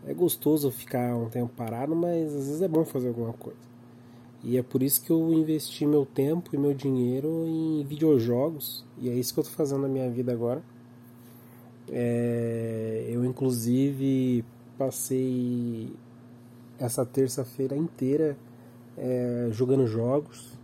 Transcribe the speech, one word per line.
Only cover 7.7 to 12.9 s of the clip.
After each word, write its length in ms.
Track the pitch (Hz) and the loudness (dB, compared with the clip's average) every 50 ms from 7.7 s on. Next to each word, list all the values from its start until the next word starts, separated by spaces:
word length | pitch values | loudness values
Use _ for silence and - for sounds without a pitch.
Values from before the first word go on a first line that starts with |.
| 156 151 147 | 0 -2 -2
videojogos. 1000 | 139 147 147 160 156 151 127 113 117 120 120 135 160 165 143 - - - - - - - - | -4 -2 2 6 6 6 6 6 4 2 2 2 0 -2 -4 -10 -10 -12 -12 -14 -16 -14 -6
E 120 | 131 123 | -4 -2
é 40 | 120 | 0
isso 200 | 123 120 - - | 0 -2 -2 0
que 40 | - | -2
eu 60 | 151 | -2
tô 60 | - | -2
fazendo 320 | - - 160 139 139 135 139 | -2 -2 -2 0 0 0 0
na 60 | 139 | 0
minha 220 | 135 135 131 127 | 0 0 -2 -2
vida 220 | 120 120 127 123 123 | -2 -2 -2 -2 0
agora. 300 | 117 117 120 123 151 - - - - - - - - - - - - - - - - - - - - - - - - - - | 0 0 0 -2 -2 -6 -12 -20 -20 -20 -20 -20 -20 -20 -20 -20 -20 -20 -20 -20 -20 -20 -20 -20 -20 -20 -20 -20 -20 -14 -8
É, 1160 | - 123 120 120 120 117 120 120 117 117 117 117 117 113 113 113 113 110 110 110 | -4 -2 0 0 2 2 0 0 0 0 0 -2 -2 -2 -4 -4 -4 -4 -4 -4